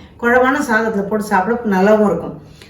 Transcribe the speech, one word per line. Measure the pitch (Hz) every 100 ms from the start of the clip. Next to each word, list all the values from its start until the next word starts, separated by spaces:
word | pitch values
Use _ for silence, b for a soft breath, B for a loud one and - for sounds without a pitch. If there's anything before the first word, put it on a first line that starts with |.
| B -
குழவான | 233 247 254 294
சாதத்துல | 240 220 226 202 180
போட்டு | 214 208
சாப்பிட | 196 185 233 214 190
நல்லாவும் | 196 214 208
இருக்கும். | 170 - - B B